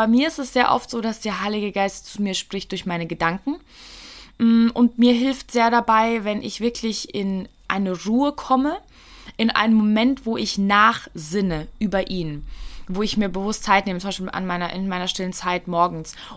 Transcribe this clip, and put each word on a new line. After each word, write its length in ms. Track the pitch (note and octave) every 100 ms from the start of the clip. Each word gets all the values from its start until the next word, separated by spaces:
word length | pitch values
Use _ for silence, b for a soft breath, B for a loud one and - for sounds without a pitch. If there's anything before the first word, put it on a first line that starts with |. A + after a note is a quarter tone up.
bei 60 | A3
mir 220 | A#3 D#4
ist 100 | D#4
es 140 | C4
sehr 200 | B3 B3
oft 180 | A#3+ -
so, 100 | A#3
dass 200 | A3 A3
der 220 | A3 F#3
Heilige 300 | G3+ G#3+ G#3
Geist 340 | G3 G3 - -
zu 160 | -
mir 120 | G3+
spricht 360 | F#3 - G3 -
durch 140 | F#3+ F#3+
meine 200 | F3 E3
Gedanken. 500 | E3 E3 F#3 - D#4+ B B B B B B B B
Mm, 300 | A#3 A3+ A#3
und 240 | - A#3+ A#3
mir 160 | A#3+
hilft 380 | A#3+ C4 C4 -
sehr 180 | A#3+ A#3
dabei, 540 | A#3 - A3 A3+ A#3
wenn 180 | G#3 G#3
ich 180 | G#3+ -
wirklich 540 | A3+ A#3+ A3+ G#3+ -
in 340 | - G3 F#3+ F#3 _ -
eine 320 | - G3 F3+
Ruhe 280 | F#3+ A#3 C#4+
komme, 440 | C#4+ - B3+ C#4+ E4+ - B B B B B
in 140 | A3+
einen 240 | - A3
Moment, 520 | A3 G#3 G#3+ B3 C4+ A3
wo 100 | A3+
ich 220 | G#3 -
nachsinne 1120 | G3 G3+ A3 - - - D#3 F#3+ G3 D#3 D#3 -
über 320 | G#3+ F#3+ -
ihn, 340 | F#3 D#3+ D3 - B B B B
wo 140 | F#3
ich 140 | G#3+ -
mir 120 | G3+
bewusst 360 | F#3 G3 G#3+
Zeit 220 | - G3 G3
nehme, 140 | F3+
zum 80 | G3
Beispiel 220 | F#3 F#3
an 160 | - F#3
meiner, 260 | F3 F3
in 160 | F#3 F#3+
meiner 180 | F3+ F3+
stillen 260 | - F#3
Zeit 360 | F#3 F#3 F3+ F3+
morgens. 460 | E3+ F3 E3 D#3+ - B